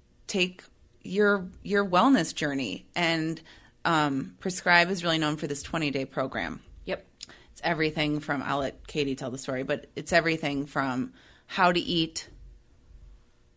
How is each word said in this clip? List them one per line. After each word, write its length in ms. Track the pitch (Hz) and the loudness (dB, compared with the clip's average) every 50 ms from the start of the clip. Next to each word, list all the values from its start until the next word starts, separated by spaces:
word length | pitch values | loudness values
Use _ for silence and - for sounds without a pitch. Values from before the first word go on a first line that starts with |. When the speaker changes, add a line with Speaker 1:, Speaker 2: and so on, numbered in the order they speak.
| _ _ _ _ _ | _ _ _ _ _
Speaker 1:
take 360 | - - 190 180 180 180 - - - _ _ _ _ _ _ - 180 | -4 0 0 0 0 -2 -10 -20 -20 _ _ _ _ _ _ -10 -4
your, 380 | 180 202 208 202 202 196 180 185 - - | 2 4 4 4 4 2 -2 -6 -12 -12
your 220 | - 170 202 202 202 | -6 0 0 0 2
wellness 500 | 185 180 180 220 277 269 185 160 - - | 4 4 6 6 6 6 4 4 0 -2
journey. 520 | - 160 143 139 139 127 92 90 - - - - | -4 -4 -2 -2 -2 -4 -4 -6 -10 -10 -6 -2
And, 460 | 175 170 165 165 160 160 160 165 - - - - - - - _ _ - | 0 0 0 0 0 -2 -4 -6 -8 -12 -20 -20 -20 -20 -20 _ _ -2
um, 520 | 170 165 156 151 143 139 131 - - - - | 0 2 2 2 2 0 -2 -4 -8 -10 -8
Prescribe 500 | - 190 180 - - 180 175 170 170 180 | -6 -6 -4 -2 2 4 6 6 6 4
is 120 | 196 170 | 0 -2
really 160 | 175 170 160 160 | 0 0 0 2
known 180 | 156 151 156 | 0 0 -2
for 100 | 151 165 | -2 -4
this 160 | 143 143 - | -4 -4 -6
twenty-day 420 | - - - 160 151 143 131 135 135 | -6 -4 -4 -2 -2 -2 -2 -2 -4
program. 540 | - - 147 135 135 - 110 85 78 73 - - - - - - | -4 -4 -4 -4 -4 -4 -4 -6 -6 -8 -10 -14 -18 -20 -14 -8
Speaker 2:
Yep. 220 | 180 185 - - _ _ - - - - - - - | -8 -8 -8 -10 _ _ -18 -18 -18 -18 -20 -20 -20
Speaker 1:
It's 80 | - - - | -10 -4 -2
everything 560 | 165 165 151 156 156 151 165 151 147 151 147 | -2 0 0 0 0 0 0 0 0 0 -2
from, 220 | 151 - 143 135 | -2 -4 -4 -4
I'll 160 | - - 139 143 | -2 -2 -2 -2
let 280 | 139 120 - - - | -2 -4 -6 -10 -14
Katie 280 | - - 156 139 139 131 | -6 -2 -2 -2 -2 -2
tell 140 | - 139 123 | -4 -6 -8
the 80 | 120 - | -8 -8
story, 240 | - 143 131 127 | -6 -6 -4 -4
but 240 | 135 143 147 - - - - | -2 -2 -4 -4 -6 -10 -12
it's 160 | 139 143 - | -8 -2 4
everything 540 | 180 165 156 165 160 160 165 143 143 139 143 | 4 4 4 4 0 0 -2 -2 -2 -2 -4
from 460 | 147 - 143 135 131 123 127 123 - - - - - - _ _ | -4 -2 -2 -2 0 -2 -2 -4 -6 -8 -16 -20 -20 -20 _ _
how 260 | - - 196 180 180 | -6 0 4 4 4
to 80 | 175 175 | 4 2
eat, 480 | - - 180 165 160 160 - - - - - - - - - - _ _ _ _ - - - - - - - - _ _ _ _ _ _ _ | 0 0 0 0 0 -2 -4 -10 -14 -14 -20 -20 -20 -20 -20 -20 _ _ _ _ -20 -20 -20 -20 -20 -20 -20 -20 _ _ _ _ _ _ _